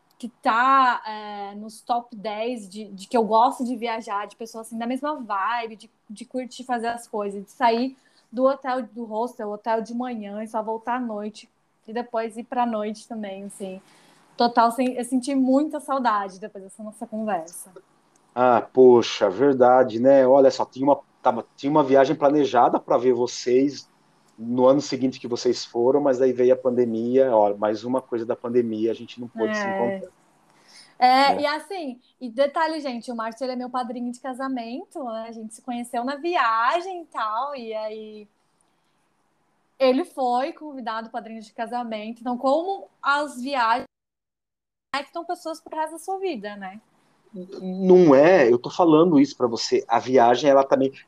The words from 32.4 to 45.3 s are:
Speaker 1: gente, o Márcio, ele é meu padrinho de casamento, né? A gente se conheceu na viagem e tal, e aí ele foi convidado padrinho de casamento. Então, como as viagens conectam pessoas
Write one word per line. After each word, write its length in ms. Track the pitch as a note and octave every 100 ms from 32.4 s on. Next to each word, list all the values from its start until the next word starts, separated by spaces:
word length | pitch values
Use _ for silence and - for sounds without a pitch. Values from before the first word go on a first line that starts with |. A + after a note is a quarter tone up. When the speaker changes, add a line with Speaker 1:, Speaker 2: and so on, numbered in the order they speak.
| C#4 D#4 D#4+ D#4+
Speaker 1:
gente, 300 | C#4 A#3+ A3+
o 40 | A#3
Márcio, 300 | A3+ A3+ B3+
ele 60 |
é 20 | B3+
meu 140 | B3
padrinho 420 | B3+ A#3+ B3 A#3+
de 80 | B3
casamento, 840 | C#4 B3 C4+ C4 A3+ B3+ G4+ F4
né? 220 | B3+ A3 A3+
A 40 |
gente 220 | A#3 A3
se 80 | -
conheceu 420 | - A#3+ A#3+ A#3+
na 120 | B3 C#4+
viagem 880 | E4 F4 A#3+ A3 A#3+ E4+ F#4 F4+
e 20 | D#4+
tal, 500 | D4 A3 G#3+ C#4 C#4+
e 160 | A3+
aí 540 | G#3+ G#3+ A3 G#3+ G#3+ G#3 _ _ _ _ _ _ _ _ _ _ _ _ _ _ -
ele 240 | C4 C4 F4
foi 480 | - B3 B3 D4
convidado 560 | E4 D4+ C4 A#3 A3 A3+
padrinho 320 | A#3+ G#3+ A3+
de 120 | G#3
casamento. 680 | - A3+ A#3+ A#3+ A3 G#3+ A#3
Então, 160 | B3+ B3
como 500 | C4 D4 F4+ G4 - _
as 380 | - C#4+ D4 B3
viagens 440 | B3 C4+ A3+ A#3+ - _ _ _ _ _ _ _ _ _ _
conectam 320 | C#4 C#4 E4+
pessoas 360 | E4+